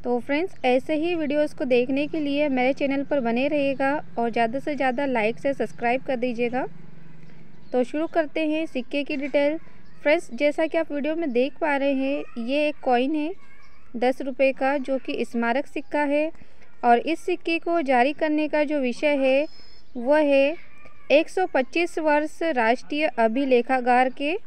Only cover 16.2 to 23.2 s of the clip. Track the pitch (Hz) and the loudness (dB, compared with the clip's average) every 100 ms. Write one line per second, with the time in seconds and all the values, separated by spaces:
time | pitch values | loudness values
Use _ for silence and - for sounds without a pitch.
16.2 | 311 - - - - - 240 240 - 320 | 0 -4 -10 -10 -10 0 4 4 4 -2
17.2 | - 349 - 330 349 339 277 247 254 302 | -2 -4 -2 -2 0 0 4 4 4 2
18.2 | 311 302 302 302 294 302 254 233 302 285 | 0 2 2 2 2 2 0 0 0 2
19.2 | 269 269 311 - - - - 247 240 302 | 4 2 0 -6 -10 -10 -8 -4 2 4
20.2 | 294 277 277 339 - - - - - 269 | 6 4 4 0 -8 -10 -10 -10 4 4
21.2 | 330 - 370 277 262 330 339 - 311 294 | 4 0 0 0 0 0 0 0 2 2
22.2 | 302 - 330 254 226 254 - 294 311 - | 0 -2 -2 2 2 2 -2 -2 -2 2